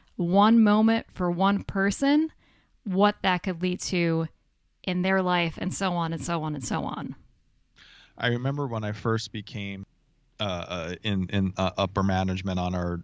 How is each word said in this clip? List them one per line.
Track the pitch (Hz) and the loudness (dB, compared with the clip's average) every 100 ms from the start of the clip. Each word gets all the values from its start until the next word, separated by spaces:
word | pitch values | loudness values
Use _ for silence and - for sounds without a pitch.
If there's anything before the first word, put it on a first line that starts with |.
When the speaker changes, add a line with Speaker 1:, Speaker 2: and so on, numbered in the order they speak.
| _ | _
Speaker 1:
one | - 170 185 208 233 | -4 2 4 6 8
moment | 214 208 220 226 - | 6 6 4 2 -2
for | - 180 | -4 -2
one | 170 190 202 | 2 2 2
person, | - 196 196 202 277 294 320 - _ _ _ _ | -2 -2 0 2 2 4 2 -4 _ _ _ _
what | - 185 208 - | -4 2 2 2
that | 190 180 | 0 0
could | - 170 | -2 -4
lead | 180 180 | -4 -4
to | - 180 170 165 160 - _ _ _ _ | -2 0 2 0 -2 -8 _ _ _ _
in | - 180 | -4 -2
their | 185 190 | 2 2
life, | 185 175 170 - | 2 0 0 -4
and | 175 | -6
so | - 196 | -4 -2
on | 175 165 | -2 -2
and | 160 | -4
so | - 170 | -4 -4
on | 156 | -4
and | 147 | -6
so | - 160 | -4 -4
on. | - - - - - _ _ _ _ _ - - - - | -4 -6 -10 -12 -20 _ _ _ _ _ -20 -20 -20 -4
Speaker 2:
I | 120 | -2
remember | 120 131 143 139 | 0 -2 -2 -4
when | 113 | -4
I | 107 | -4
first | 107 120 113 - | -4 0 0 -2
became, | 107 98 104 101 98 98 _ _ _ _ - | -10 -10 -8 -8 -10 -14 _ _ _ _ -8
uh, | |
uh, | 104 90 - 90 82 90 | -4 -4 -6 -8 -8 -6
in, | 110 98 90 | -4 -2 0
in, | 101 95 95 | 0 0 0
uh, | 95 - | -2 0
upper | 98 95 | -2 0
management | 98 92 95 92 98 92 | 0 2 0 -4 -4 -4
on | 90 | -2
our, | 90 87 87 | -2 -4 -6